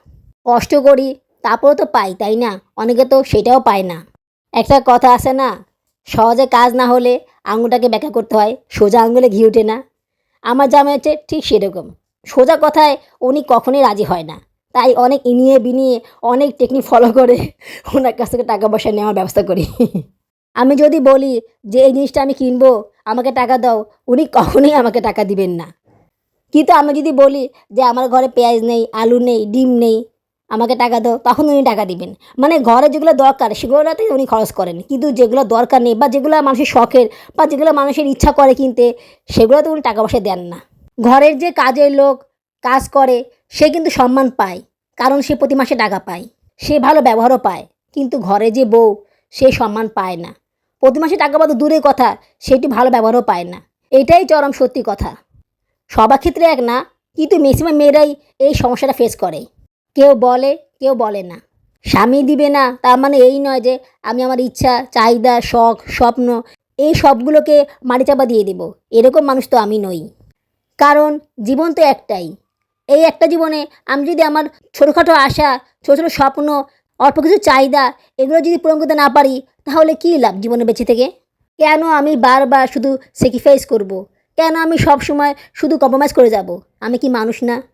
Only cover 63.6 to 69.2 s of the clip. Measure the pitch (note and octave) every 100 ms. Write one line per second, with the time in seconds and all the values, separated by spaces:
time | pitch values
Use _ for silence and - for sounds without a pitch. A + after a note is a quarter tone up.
63.6 | A#3+ B3+ _ _ G#3+ A#3+ B3+ B3+ B3+ -
64.6 | C4 A#3+ C4 A#3+ A3+ A#3+ A#3+ A#3+ A3+ A#3+
65.6 | A#3 A#3 - - A#3+ A#3+ A#3+ A#3 - _
66.6 | _ - D4+ E4 C#4+ B3 B3+ D4+ D4+ D4
67.6 | C#4+ _ B3 B3+ C4 C4+ C4 A3+ G3 F3+
68.6 | E3+ - _ A3+ B3+ D#4